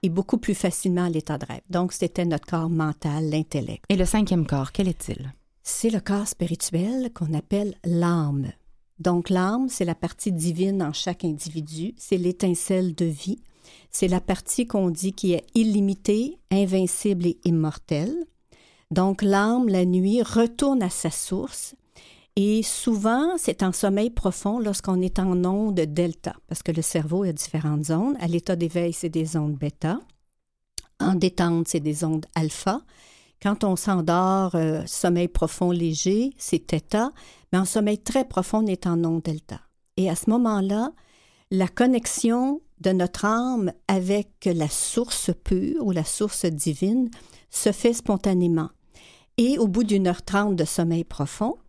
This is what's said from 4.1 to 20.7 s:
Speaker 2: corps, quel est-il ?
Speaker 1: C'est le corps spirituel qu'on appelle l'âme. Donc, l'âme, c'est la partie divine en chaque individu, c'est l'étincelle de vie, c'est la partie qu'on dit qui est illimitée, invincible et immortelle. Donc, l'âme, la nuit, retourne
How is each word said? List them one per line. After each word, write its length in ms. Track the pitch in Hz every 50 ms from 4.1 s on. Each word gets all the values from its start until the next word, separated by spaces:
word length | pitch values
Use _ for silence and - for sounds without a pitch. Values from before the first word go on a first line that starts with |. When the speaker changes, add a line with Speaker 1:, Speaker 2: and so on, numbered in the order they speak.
| - 214 208 190 185 175 156
Speaker 2:
corps, 260 | 139 - 139 135 -
quel 160 | - - 196
est-il ? 460 | 185 165 - - - - - 135 135 - _ _ _ _ _ _
Speaker 1:
C'est 260 | - - - - 226
le 100 | 220 196
corps 280 | - - 196 202 208
spirituel 840 | - - - 170 170 165 - - - - 165 180 214 247 262 254 240 233
qu'on 200 | - 175 151 160
appelle 420 | 151 - _ 202 202 208 208 - - -
l'âme. 680 | 170 175 170 175 175 175 170 156 147 143 139 135 - - _ _ - - _ _ _ _ -
Donc, 300 | 165 185 175 175 170 -
l'âme, 380 | 190 180 180 190 214 247 269 254
c'est 160 | - - 185
la 100 | 170 160
partie 360 | - - 170 - - - 208
divine 500 | 185 165 160 175 165 165 185 196 196 196 180
en 100 | 147 147
chaque 320 | - - 185 175 - -
individu, 680 | 170 151 147 - 165 151 165 151 151 160 160 170 214 240
c'est 200 | - - - 202
l'étincelle 760 | 180 175 180 180 - - 185 175 170 - - 196 185 185 180 160
de 100 | - 175
vie, 360 | 165 151 143 - 185 208 - - - _ _ _ - - - - _
c'est 160 | - - 190
la 140 | 185 185 180
partie 440 | - - 190 - - - - - 240
qu'on 220 | 233 - 202 190 180
dit 220 | 165 156 185 190 190
qui 200 | - - 185 175
est 120 | 165 - - _
illimitée, 800 | 226 226 220 202 208 196 196 196 196 - - 208 214 240 285 349 - _ _
invincible 760 | 190 196 202 180 190 190 185 175 - - - 208 196 175 175
et 140 | 175 165 - -
immortelle. 720 | 175 170 160 156 156 151 - - - 160 147 156 214 294 349 330 - _ _ _ _ - _ _ _ _ _ _ _
Donc, 320 | 160 185 180 196 196 - 208
l'âme, 440 | 196 196 196 202 220 233 247 254
la 160 | 226 190 180 180
nuit, 380 | 180 180 185 185 196 214 247
retourne 640 | 226 - - 226 233 233 233 - 285 277